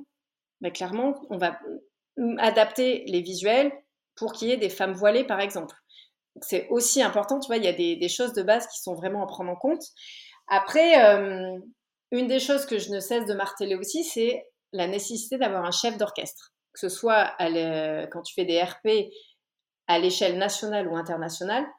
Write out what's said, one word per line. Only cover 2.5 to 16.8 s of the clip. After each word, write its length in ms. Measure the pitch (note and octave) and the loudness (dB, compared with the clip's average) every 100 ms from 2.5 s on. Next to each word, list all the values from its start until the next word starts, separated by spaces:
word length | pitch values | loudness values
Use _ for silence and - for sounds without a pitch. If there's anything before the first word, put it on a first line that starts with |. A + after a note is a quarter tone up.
| G#3+ G#3+ - B3+ A#3+ - | 4 4 4 0 0 -2
les 140 | F3+ | -4
visuels 500 | F3 F3+ G3 A#3+ C#4+ C#4 - _ _ - | -4 -2 2 4 4 0 -16 _ _ -8
pour 160 | A3 | -8
qu'il 160 | - A3+ | -4 -2
y 40 | |
ait 40 | B3+ | 0
des 140 | G3 | 0
femmes 240 | - G3 | -2 -4
voilées, 300 | F#3 G#3 A#3 | 2 2 4
par 160 | C4+ G3 | 2 -2
exemple. 360 | G3+ G3 D#3 - _ _ - _ _ - | -2 -4 -10 -14 _ _ -20 _ _ -18
C'est 280 | - F#3 - | -4 -4 0
aussi 320 | A#3+ A#3+ C#4 | 0 2 2
important, 360 | G#3+ G#3 G#3 C#4 | 2 2 0 -2
tu 100 | C4+ | -2
vois, 100 | A#3 | 0
il 60 | |
y 40 | F#3+ | 0
a 60 | |
des, 220 | F3 E3+ E3 | 0 0 0
des 120 | F3 | -2
choses 240 | - B3 | -2 -2
de 100 | A3 | 0
base 240 | F#3 A3+ A3 | 2 2 2
qui 120 | - | -10
sont 140 | - | -10
vraiment 280 | E3 F#3 G3+ | -6 -6 -4
à 40 | F#3 | -6
prendre 240 | - F3+ | -6 -8
en 60 | F3+ | -4
compte. 280 | C4+ E4 - - - - - - - | 0 -2 -4 -20 -20 -20 -20 -16 0
Après, 560 | G3 G3 D#4 E4+ D4+ | 0 2 4 8 10
euh, 540 | G#3+ G3+ G3 F#3+ F#3 F#3 A3+ - _ _ - | 10 8 4 -4 -6 -10 -14 -20 _ _ -6
une 160 | B3 B3+ | -2 0
des 120 | C4 | 0
choses 240 | C4 C#4 | 2 0
que 140 | C4+ G#3+ | 0 -4
je 100 | F#3 | -4
ne 120 | G3 | -6
cesse 260 | F#3 A#3+ G#3+ | -2 -2 -2
de 80 | |
marteler 400 | G3 G3 - G3 | -4 -4 -4 -4
aussi, 300 | F#3+ G#3 D#4 | -4 -4 -4
c'est 420 | E4 A#3 A#3 B3+ - _ _ | -4 0 0 0 -6 _ _
la 120 | G3 F3 | -4 -2
nécessité 500 | G3+ - A3+ - C4 | -4 -6 -8 -6 -2
d'avoir 300 | A#3+ F#3+ F3 | 0 0 -2
un 40 | |
chef 280 | - A#3 G#3+ | 0 -2 0
d'orchestre, 560 | G#3 - - - - _ _ | -4 -4 -10 -12 -20 _ _
que 80 | - | -8